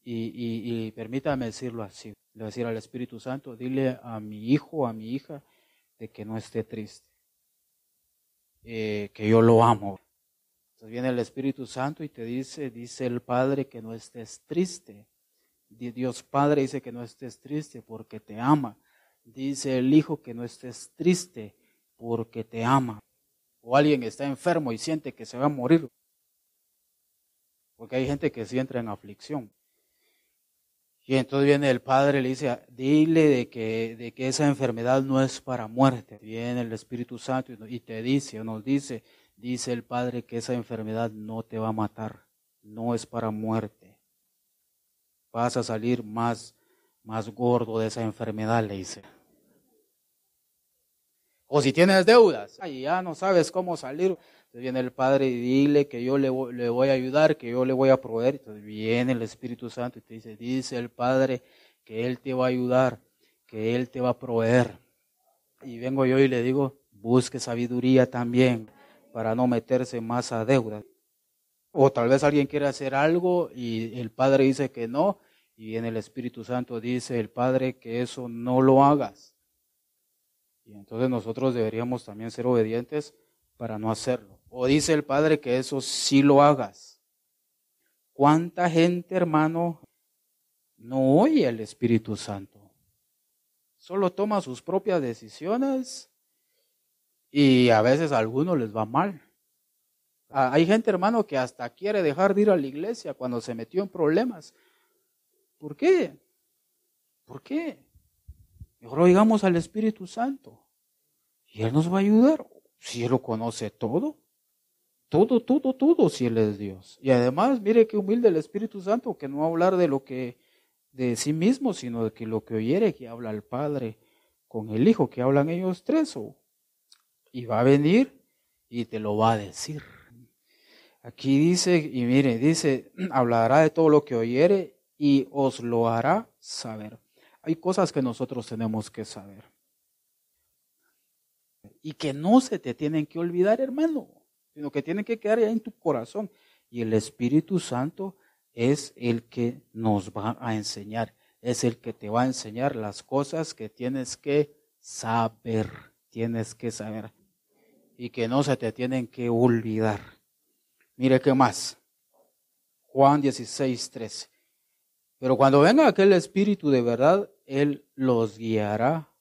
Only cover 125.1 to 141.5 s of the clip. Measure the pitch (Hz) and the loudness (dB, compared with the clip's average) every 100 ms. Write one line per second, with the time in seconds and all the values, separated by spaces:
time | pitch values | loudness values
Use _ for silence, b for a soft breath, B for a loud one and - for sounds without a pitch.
125.1 | - 127 139 147 175 185 180 - 311 311 | 0 2 2 2 -2 -4 -4 0 0 0
126.1 | - 104 - _ _ _ _ _ _ _ | -4 -12 -16 _ _ _ _ _ _ _
127.1 | _ _ 127 120 110 123 143 147 208 262 | _ _ -12 -2 2 6 6 6 4 2
128.1 | - _ _ _ _ _ 117 113 110 107 | -4 _ _ _ _ _ -10 -8 -6 -4
129.1 | 104 110 110 101 - - 151 - - _ | 2 2 2 -2 -12 -12 -12 -14 -20 _
130.1 | 120 123 _ b b b b b b 120 | -20 -20 _ b b b b b b -20
131.1 | - 135 135 160 180 185 175 151 127 120 | -6 2 4 4 4 4 2 2 -2 2
132.1 | 131 139 113 139 160 160 131 - - 185 | 4 4 2 2 2 0 -2 -4 -8 -4
133.1 | 131 120 117 113 139 156 - 160 151 147 | 0 2 4 4 6 4 4 6 6 4
134.1 | 120 113 123 170 202 165 _ _ _ 147 | -2 -2 2 4 4 -2 _ _ _ 2
135.1 | 139 131 139 135 123 120 117 117 113 127 | 4 2 0 -2 -2 -2 0 2 2 2
136.1 | 190 226 _ - - 123 110 107 113 _ | 0 -2 _ -16 -14 -12 -12 -14 -18 _
137.1 | b b b - 160 180 185 180 - 131 | b b b -6 -2 0 2 2 0 -2
138.1 | 113 127 123 113 113 113 110 104 - 107 | -4 -6 -8 -8 -6 -4 -4 -6 -12 -14
139.1 | - 98 98 - _ _ _ _ _ _ | -14 -20 -20 -20 _ _ _ _ _ _
140.1 | _ _ _ _ _ _ _ _ _ _ | _ _ _ _ _ _ _ _ _ _
141.1 | _ _ _ _ | _ _ _ _